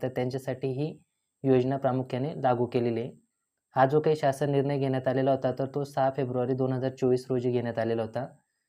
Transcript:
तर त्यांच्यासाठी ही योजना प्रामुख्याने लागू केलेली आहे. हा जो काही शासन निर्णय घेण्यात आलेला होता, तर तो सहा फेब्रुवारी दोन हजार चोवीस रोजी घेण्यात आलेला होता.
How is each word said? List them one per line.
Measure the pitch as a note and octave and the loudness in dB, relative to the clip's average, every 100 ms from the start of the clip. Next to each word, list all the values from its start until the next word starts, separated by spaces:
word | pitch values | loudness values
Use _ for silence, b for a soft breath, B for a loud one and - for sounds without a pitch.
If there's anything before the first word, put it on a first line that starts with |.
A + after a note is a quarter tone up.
तर | B2+ | -4
त्यांच्यासाठी | B2+ B2+ C3 C3 B2+ C3+ | -2 -4 -4 -6 -6 -4
ही | C3 D#3 - _ _ _ _ | -4 -4 -6 _ _ _ _
योजना | C3+ B2+ B2+ C3+ | 4 4 4 0
प्रामुख्याने | C3 C3 C3 B2+ D3 D#3+ | 0 0 -2 -4 -4 -2
लागू | C3 A#2+ B2 | 0 2 2
केलेली | B2+ A#2+ A2+ | 0 0 -2
आहे. | B2+ - _ _ _ _ _ C3 | -6 -12 _ _ _ _ _ 2
हा | C3 | 4
जो | D3+ | 4
काही | D#3 D#3 | 2 2
शासन | C#3+ C3+ C#3+ | 0 0 0
निर्णय | C#3 C#3 C#3 | 2 0 0
घेण्यात | C3+ C3 C3 | 0 0 0
आलेला | C3 C3+ | 0 2
होता, | C3 B2+ | 2 0
तर | B2+ C3+ C#3+ | -2 -4 -4
तो | |
सहा | C#3 - C3+ C3+ | -4 0 0 0
फेब्रुवारी | B2+ B2+ B2 | -2 -2 -2
दोन | C3 C3 | 0 0
हजार | B2+ C3 | 0 -2
चोवीस | C3 C3 B2+ - | 0 2 2 0
रोजी | B2+ B2 | -2 0
घेण्यात | B2 A#2 A2+ | 0 -2 -2
आलेला | A2+ A#2 | 0 0
होता. | A2 A#2+ C#3 - _ _ | -2 -6 -8 -12 _ _